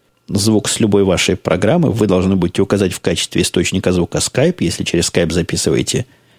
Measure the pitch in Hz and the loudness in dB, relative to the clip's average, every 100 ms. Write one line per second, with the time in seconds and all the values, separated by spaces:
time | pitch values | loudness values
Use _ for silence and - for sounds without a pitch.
0 | _ _ - 98 107 107 - - 113 101 | _ _ -6 -2 2 2 0 -2 2 4
1 | 95 85 - 92 - 90 135 175 143 113 | 2 2 0 -2 0 0 2 2 2 2
2 | 107 92 95 95 87 - 98 101 92 - | 2 2 2 2 0 0 0 2 0 -2
3 | - 85 - - - - 87 95 90 90 | -4 -4 -4 -2 0 0 0 -2 0 0
4 | 85 - - - 156 - 82 - - 85 | 0 -4 -4 0 0 0 -4 -4 -2 -2
5 | - - 82 85 80 85 85 64 - - | 0 0 0 -2 -2 -2 0 0 -2 -4
6 | - _ _ | -6 _ _